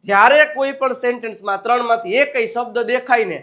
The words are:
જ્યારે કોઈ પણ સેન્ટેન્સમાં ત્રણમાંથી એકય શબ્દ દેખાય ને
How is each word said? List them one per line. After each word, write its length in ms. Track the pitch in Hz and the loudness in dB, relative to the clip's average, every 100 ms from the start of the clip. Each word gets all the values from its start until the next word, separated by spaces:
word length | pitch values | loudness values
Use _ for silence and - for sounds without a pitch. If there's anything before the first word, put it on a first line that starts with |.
જ્યારે 400 | - 196 233 294 302 | 0 4 6 6 4
કોઈ 180 | 294 269 | 0 -4
પણ 200 | 269 262 | -2 -4
સેન્ટેન્સમાં 680 | 247 247 240 226 196 202 196 | -2 -4 -4 -8 -10 -6 -6
ત્રણમાંથી 560 | 233 247 240 233 190 233 | 0 0 2 0 0 0
એકય 280 | 190 254 226 | 0 0 -4
શબ્દ 320 | 233 240 226 | -4 -6 -4
દેખાય 460 | 220 247 254 240 | -2 -4 0 0
ને 140 | 196 147 | 0 -8